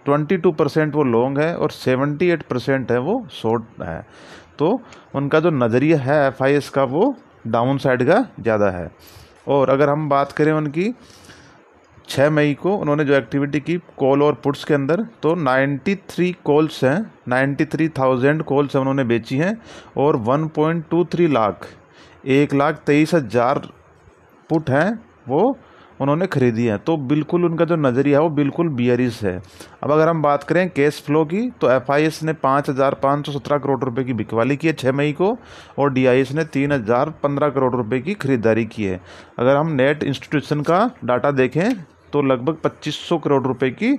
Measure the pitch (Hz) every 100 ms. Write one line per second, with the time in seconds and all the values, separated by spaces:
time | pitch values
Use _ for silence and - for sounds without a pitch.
0 | - 143 151 190 180 160 151 160 151 147
1 | 135 113 127 139 160 175 151 - - 131
2 | 143 147 180 165 - 127 120 135 117 123
3 | 131 247 190 - 110 117 113 - 87 82
4 | - - - - - - 156 247 - -
5 | - 135 139 156 165 147 120 120 147 160
6 | 127 151 135 - 135 143 131 - 135 139
7 | 254 254 - _ 113 113 123 135 139 127
8 | 127 196 254 - 104 110 101 90 80 -
9 | - - - - - 139 131 135 143 147
10 | 156 139 139 - 151 156 151 147 196 262
11 | - - - - - - _ _ _ -
12 | - - 143 151 147 139 175 202 151 147
13 | 143 139 117 139 143 147 139 175 - -
14 | 131 139 147 143 139 139 - 147 139 175
15 | 226 - 151 175 139 131 139 139 196 196
16 | - - 180 175 - 147 156 - 131 156
17 | 220 - - 123 135 139 156 147 160 147
18 | 131 131 135 156 156 139 143 139 131 139
19 | 123 117 113 131 175 226 - - - -
20 | 143 156 107 139 156 151 156 170 156 170
21 | 175 165 170 127 107 92 - - _ -
22 | - - 135 135 143 139 143 156 - 147
23 | 156 170 120 117 120 143 - - _ _
24 | _ _ _ _ - 160 156 135 175 226
25 | - _ 123 139 233 262 - - - -
26 | 135 151 185 147 127 113 117 101 - 165
27 | 127 151 147 175 175 165 165 170 139 120
28 | 143 139 165 147 143 139 170 127 120 123
29 | 127 - 104 90 92 - - - 127 151
30 | 160 165 147 143 - 160 185 139 143 143
31 | - 147 156 185 247 - 127 131 123 139
32 | 156 156 156 156 135 139 147 131 139 135
33 | 139 143 147 143 - 147 139 135 131 120
34 | 127 117 104 110 120 139 160 156 123 135
35 | 147 143 190 240 - - - - 139 131
36 | 131 127 131 143 156 139 143 143 104 120
37 | 147 156 143 143 147 139 131 123 110 127
38 | 135 202 131 131 110 110 113 113 101 92
39 | - - - - 120 139 160 143 135 151
40 | 147 135 - 151 - 147 143 175 240 -
41 | 127 123 143 139 127 151 202 233 160 _
42 | _ 151 139 131 131 156 156 - 151 147
43 | - 170 151 139 127 123 131 - 226